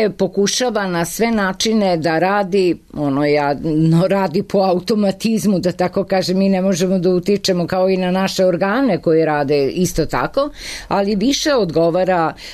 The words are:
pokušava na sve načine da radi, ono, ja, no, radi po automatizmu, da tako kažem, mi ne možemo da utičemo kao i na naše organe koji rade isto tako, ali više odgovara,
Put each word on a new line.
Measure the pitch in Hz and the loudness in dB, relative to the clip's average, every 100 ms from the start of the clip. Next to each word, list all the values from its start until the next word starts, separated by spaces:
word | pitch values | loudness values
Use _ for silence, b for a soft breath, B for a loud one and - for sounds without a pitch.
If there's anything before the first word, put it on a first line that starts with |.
| 214 | 0
pokušava | 196 190 190 202 - 254 214 190 | 0 -2 0 0 0 -2 -2 -2
na | 175 165 | -2 -4
sve | - 233 | -2 -2
načine | 226 190 196 220 220 196 170 | 0 -2 -2 0 2 2 0
da | 165 160 | 0 0
radi, | 180 208 196 196 180 - _ - | 2 0 0 2 0 -2 _ -4
ono, | 147 139 147 | -2 0 2
ja, | 147 143 143 | 2 0 -2
no, | 160 156 160 165 190 | -2 2 4 4 2
radi | 196 190 165 | 0 0 -2
po | 196 196 | -2 0
automatizmu, | 190 175 175 214 196 190 226 220 190 185 | 2 0 0 0 0 0 -2 0 0 0
da | 180 | -2
tako | 170 180 - | -2 -2 -2
kažem, | 185 190 180 185 | -2 -2 0 0
mi | 196 | 2
ne | 185 | 2
možemo | 190 170 185 190 | 0 0 0 0
da | 185 | 2
utičemo | 180 180 202 - 180 165 | 0 0 -2 0 -2 0
kao | 185 185 | 0 0
i | 190 | 0
na | 180 | 0
naše | 185 190 - 185 | 0 -2 2 0
organe | 180 196 226 269 165 | 2 0 0 0 0
koji | - 160 160 | 2 2 2
rade | 147 139 147 135 | 0 0 0 0
isto | 127 180 - 147 | 0 -2 0 -2
tako, | 123 - 269 294 B B B B | -2 -2 -2 -4 B B B B
ali | 196 202 214 | -2 0 0
više | 233 277 320 | 0 0 0
odgovara, | 269 180 151 170 170 185 180 160 - B | 0 0 0 0 2 0 0 0 -4 B